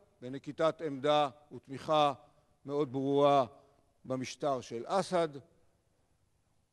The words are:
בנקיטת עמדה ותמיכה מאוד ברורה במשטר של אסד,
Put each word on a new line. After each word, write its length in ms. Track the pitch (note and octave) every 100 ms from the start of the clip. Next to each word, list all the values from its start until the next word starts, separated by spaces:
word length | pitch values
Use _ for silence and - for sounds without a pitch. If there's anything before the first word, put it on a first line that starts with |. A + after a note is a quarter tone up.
| _ _
בנקיטת 600 | B2 C3+ - C#3 D#3+ - D#3+
עמדה 420 | C#3 C#3 D3+ C#3+ A#2 _ B2
ותמיכה 560 | - C3 B2+ D#3 D3 B2+ - _ _ _ C3+
מאוד 260 | C#3+ D3
ברורה 540 | C3+ C3+ C#3 C#3+ C#3+ A#2 - _ _ _ _
במשטר 560 | - C3 B2+ - D3+ C3
של 240 | - A#2 A#2+
אסד, 420 | F#3+ F3 F3+ E3 C#3 - _ _ _ _ _ _ _ _ _ _ _ _